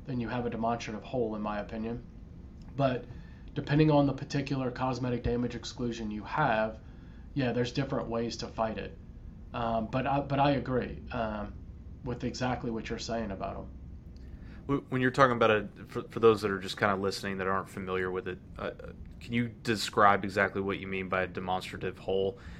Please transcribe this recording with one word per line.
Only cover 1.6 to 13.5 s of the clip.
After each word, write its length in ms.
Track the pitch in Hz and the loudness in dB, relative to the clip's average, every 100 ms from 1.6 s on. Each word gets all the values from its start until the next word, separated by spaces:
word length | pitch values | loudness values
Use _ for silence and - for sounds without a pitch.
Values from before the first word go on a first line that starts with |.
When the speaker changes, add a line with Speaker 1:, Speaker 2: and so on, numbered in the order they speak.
| 101 110 110 123 - - - - - - - - | -4 -6 -4 -6 -10 -16 -16 -16 -16 -14 -10 2
Speaker 1:
But 280 | 135 123 - - - - - | 2 2 -6 -14 -14 -14 -10
depending 380 | - 147 147 156 | -6 2 6 8
on 160 | 147 139 | 8 6
the 60 | |
particular 580 | 131 135 143 139 135 127 | 2 -2 -2 0 0 -2
cosmetic 520 | 120 131 123 127 120 | 0 -2 0 0 0
damage 320 | 120 120 123 117 | 2 2 0 -2
exclusion 540 | - - 120 113 110 | -8 -4 -4 -2 -4
you 140 | 107 | -6
have, 560 | 101 156 143 110 110 - - - - - - | -4 0 2 4 2 -2 -14 -16 -16 -14 -6
yeah, 180 | 143 127 | 0 2
there's 200 | 120 120 | 2 0
different 360 | - 131 131 104 | 0 0 -2 -2
ways 300 | 113 117 - | -2 -2 -4
to 100 | 117 | -6
fight 300 | - 110 95 | -2 0 0
it. 200 | 95 - - - - - - | -8 -10 -14 -14 -14 -14 -10
Um, 340 | 123 117 113 107 | -4 0 0 0
but 160 | 131 135 | 0 2
I, 140 | 139 | 2
but 180 | 139 139 | 2 4
I 120 | 143 | 4
agree, 480 | 135 123 123 104 - - | 4 2 0 0 -6 -6
um, 420 | 123 110 107 104 - - - - - 131 | -4 -2 -4 -6 -10 -12 -14 -14 -10 -6
with 180 | 120 | -4
exactly 480 | 123 - 127 117 123 | -4 -2 -2 -2 -2
what 180 | 113 107 | -4 -4
you're 80 | 110 | -6
saying 340 | - 117 110 | -4 -4 -4
about 260 | 95 98 | -4 -6